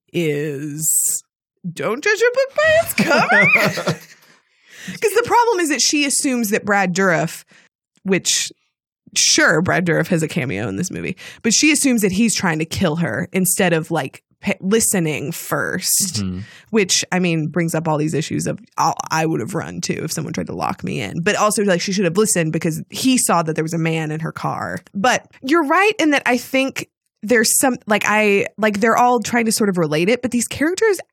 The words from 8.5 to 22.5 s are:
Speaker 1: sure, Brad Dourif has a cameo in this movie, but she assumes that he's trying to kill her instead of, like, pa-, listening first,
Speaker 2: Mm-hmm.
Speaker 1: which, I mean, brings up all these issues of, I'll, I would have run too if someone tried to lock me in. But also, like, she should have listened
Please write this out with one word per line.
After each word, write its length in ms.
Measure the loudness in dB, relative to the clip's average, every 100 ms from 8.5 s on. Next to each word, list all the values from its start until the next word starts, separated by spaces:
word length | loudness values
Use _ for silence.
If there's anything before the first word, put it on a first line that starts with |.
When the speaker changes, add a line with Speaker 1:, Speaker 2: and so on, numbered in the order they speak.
| -10 _ _ _ _ -8 0
Speaker 1:
sure, 440 | 2 4 4 4
Brad 220 | 2 0
Dourif 220 | 2 0 2
has 140 | 0
a 60 | -2
cameo 400 | -4 -4 -4 -4
in 80 | -4
this 140 | -6
movie, 240 | -6 -6 -8 -14 -6
but 100 | 0
she 200 | 2 2
assumes 300 | 4 2 2
that 100 | 2
he's 220 | 2 0
trying 260 | 2 -2 -2
to 40 |
kill 320 | -4 0 0 0
her 320 | -2 -4 -4
instead 400 | -2 0 2 2
of, 180 | 2 0
like, 320 | -4 -4 -12 _ _
pa-, 120 | -4 -4
listening 720 | 0 0 2 0 0 -2 -6
first, 880 | -8 -6 -4 -2 -4 -2 -2 -2 -4
Speaker 2:
Mm-hmm. 180 | -6 -6 -12 -18 -2
Speaker 1:
which, 340 | 0 2 0 0
I 80 | 0
mean, 300 | 0 0 -2
brings 260 | -2 -2
up 140 | -2 -2
all 100 | -2
these 160 | 0
issues 320 | -2 -4 -4 -4
of, 140 | -8 -10 -2
I'll, 160 | -2 -2 -4
I 160 | -2 -2
would 140 | -2
have 140 | -4
run 260 | -6 -8 -8
too 220 | -6 -6
if 80 | -6
someone 200 | -6 -6
tried 140 | -6 -6
to 60 | -4
lock 280 | -4 -4
me 160 | -6 -6
in. 140 | -6 -4
But 120 | -2 0
also, 280 | 0 2
like, 160 | 0 0
she 120 | 0
should 120 | -2
have 120 | 0 0
listened 360 | 0 0 0